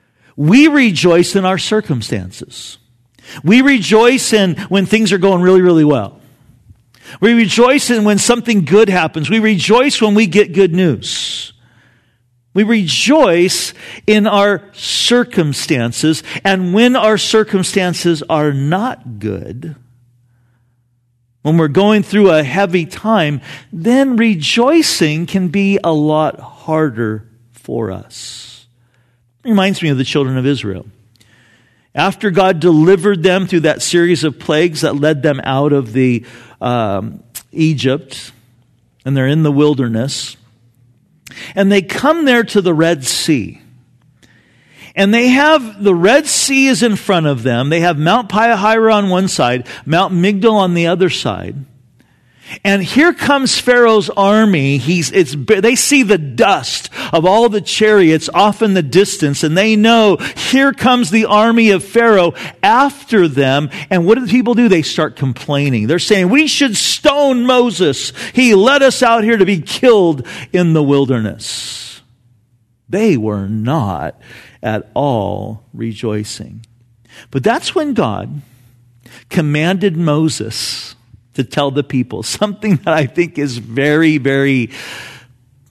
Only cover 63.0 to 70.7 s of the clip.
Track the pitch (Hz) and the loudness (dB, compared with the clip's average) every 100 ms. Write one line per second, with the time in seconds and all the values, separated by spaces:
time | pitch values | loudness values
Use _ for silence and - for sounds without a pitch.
63 | - 220 170 135 135 139 147 - - 185 | -2 2 2 2 0 0 -2 -8 -4 0
64 | 170 233 233 240 233 233 240 175 - - | 2 0 2 0 2 2 4 2 0 -4
65 | 156 - 135 120 - 143 143 120 107 170 | -4 -4 -6 -6 -4 -2 0 -2 0 -2
66 | - 202 180 269 311 269 277 196 - - | 0 0 2 0 0 0 -2 -2 -4 -2
67 | 294 285 285 254 247 254 247 170 175 139 | 0 2 0 0 2 2 0 0 -2 -2
68 | - - - - 247 196 226 285 269 - | -8 -12 -6 0 4 4 4 4 2 2
69 | 240 233 214 233 185 190 - - 254 214 | 2 2 2 2 2 0 -4 0 4 4
70 | 175 143 - - - 185 170 | 4 0 -6 -16 -4 0 2